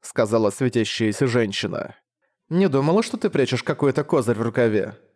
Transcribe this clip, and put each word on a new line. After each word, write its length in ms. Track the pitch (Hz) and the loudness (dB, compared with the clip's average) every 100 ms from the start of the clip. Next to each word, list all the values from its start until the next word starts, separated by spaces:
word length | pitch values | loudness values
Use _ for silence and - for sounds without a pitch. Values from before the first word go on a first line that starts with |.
сказала 500 | - - 104 113 107 | -8 -4 0 2 0
светящаяся 760 | - 127 117 107 - 110 104 131 | 0 0 0 -2 0 -2 0 0
женщина. 680 | 120 110 98 101 80 - - _ _ _ _ _ | 0 0 -2 -6 -6 -10 -14 _ _ _ _ _
«Не 200 | 165 190 | 2 2
думала, 340 | 135 143 185 | 2 2 2
что 140 | 226 233 | 0 -2
ты 120 | 175 | -2
прячешь 340 | 151 131 127 | 0 0 0
какой-то 420 | - 151 143 131 | -2 0 0 0
козырь 320 | 143 147 113 110 | 0 0 2 0
в 60 | |
рукаве. 540 | 113 110 117 107 101 104 _ | -2 2 2 2 -2 -8 _